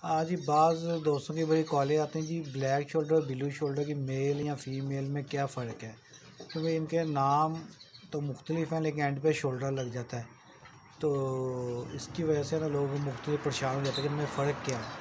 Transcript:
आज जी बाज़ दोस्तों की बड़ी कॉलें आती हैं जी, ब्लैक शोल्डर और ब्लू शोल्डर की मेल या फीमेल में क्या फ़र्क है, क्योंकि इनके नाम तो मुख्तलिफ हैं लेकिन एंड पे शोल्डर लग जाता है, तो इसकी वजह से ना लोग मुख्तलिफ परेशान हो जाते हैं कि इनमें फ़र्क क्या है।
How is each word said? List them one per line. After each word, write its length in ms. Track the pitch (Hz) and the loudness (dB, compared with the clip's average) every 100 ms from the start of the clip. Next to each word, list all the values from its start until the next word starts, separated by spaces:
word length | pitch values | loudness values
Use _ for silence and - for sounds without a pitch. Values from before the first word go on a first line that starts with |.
आज 260 | 170 160 165 | 0 0 2
जी 80 | 175 | -2
बाज़ 400 | 139 147 160 165 165 170 | 4 6 8 6 0 0
दोस्तों 320 | 156 143 - | 2 2 0
की 100 | 156 | -2
बड़ी 180 | 160 160 | 4 4
कॉलें 320 | 156 143 139 151 | 4 2 4 4
आती 200 | 151 160 | 2 -2
हैं 80 | 156 | -4
जी, 120 | 165 147 | -4 -4
ब्लैक 380 | 131 135 139 143 | -2 2 2 2
शोल्डर 240 | 160 151 | 0 4
और 120 | 160 139 | 4 4
ब्लू 240 | 131 143 | -2 -4
शोल्डर 340 | 139 147 139 | -2 -2 0
की 100 | 147 147 | -2 -2
मेल 440 | 135 135 139 143 | -2 0 0 0
या 140 | 147 139 | -2 -4
फीमेल 480 | - 135 139 139 | -6 -6 -4 -2
में 180 | 139 143 | -2 -4
क्या 200 | 131 143 139 | -4 -2 -2
फ़र्क 360 | - 120 110 | -4 -8 -8
है, 120 | 110 110 - - - - | -12 -14 -20 -20 -20 -18
क्योंकि 320 | - 165 160 160 | -10 -4 0 0
इनके 280 | 156 165 | 0 0
नाम 500 | 165 143 135 143 160 160 160 - - - - | 0 2 4 4 2 0 -10 -18 -20 -20 -8
तो 80 | 151 | -6
मुख्तलिफ 500 | 143 127 - 160 156 | -4 -6 -4 -2 0
हैं 80 | 160 | 0
लेकिन 240 | 156 147 | 0 0
एंड 160 | 143 139 | 0 2
पे 100 | 156 | 2
शोल्डर 360 | 151 143 127 139 | 2 0 -2 -2
लग 200 | 135 127 | -2 -4
जाता 240 | 123 120 123 | -6 -6 -8
है, 100 | 113 - - - - - - - | -8 -16 -20 -20 -20 -20 -20 -4
तो 880 | 156 139 135 131 127 127 123 120 123 143 | 0 0 0 -2 -2 -2 -4 -4 -6 -10
इसकी 260 | - - | -8 -2
वजह 200 | 156 151 | 2 2
से 160 | 143 160 | 2 0
ना 60 | 156 | 0
लोग 220 | 143 139 143 | 0 0 0
मुख्तलिफ 440 | 143 123 - 147 | -2 -4 -2 0
परेशान 320 | 147 127 135 135 | 0 0 -2 0
हो 80 | |
जाते 160 | 139 127 | -2 -2
हैं 80 | 143 | -2
कि 60 | |
इनमें 120 | 147 147 | -2 -2
फ़र्क 360 | - 139 143 - | 0 0 0 -2
क्या 120 | 123 | -4
है। 120 | 113 - | -4 -10